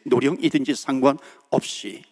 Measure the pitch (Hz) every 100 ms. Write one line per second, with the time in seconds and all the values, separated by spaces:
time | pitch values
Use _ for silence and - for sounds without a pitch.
0 | - 123 135 170 156 151 131 127 - 131
1 | 139 147 - - _ 139 - - 101 -
2 | -